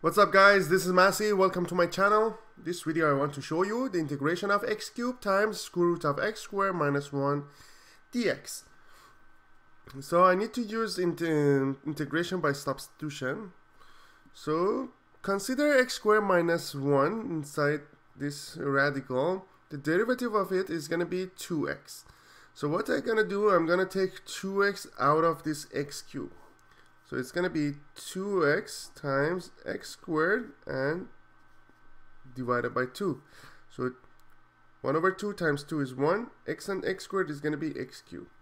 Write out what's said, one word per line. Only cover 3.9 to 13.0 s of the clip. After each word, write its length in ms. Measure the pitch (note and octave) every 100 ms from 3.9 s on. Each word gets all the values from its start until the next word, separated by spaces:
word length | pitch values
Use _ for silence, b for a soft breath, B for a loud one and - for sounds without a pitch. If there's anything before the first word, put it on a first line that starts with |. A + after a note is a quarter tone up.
| F3+
integration 520 | D#3 C#3+ C#3+ F3 G3+
of 100 | G#3 -
x 220 | G#3+ -
cubed 320 | - A#3+ B3
times 380 | G3+ G3 G#3+ G#3
square 240 | - F3 F3
root 180 | E3+
of 160 | D#3+ C#3+
x 220 | G#3 G#3+
squared 340 | - G3 G3 F3+
minus 380 | D3 C#3+ C#3+
one 320 | C#3+ C#3 C#3+ C#3+ B B B B B _
D 180 | A#3+ G#3+
X. 360 | - - - - B B B B B - - _ - - - - C3+
So 240 | C3+ E3+ F#3
I 100 | F3+
need 180 | A3 B3+
to 60 |
use 380 | A3+ A3+ A3 F3+
int-, 220 | F3 E3
uh, 580 | E3+ D#3 C#3+ C#3 C3+ C#3 -
integration 540 | D3 C#3+ D3+ E3+ F#3
by 100 | D#3
substitution. 1000 | C#3+ - C3+ - -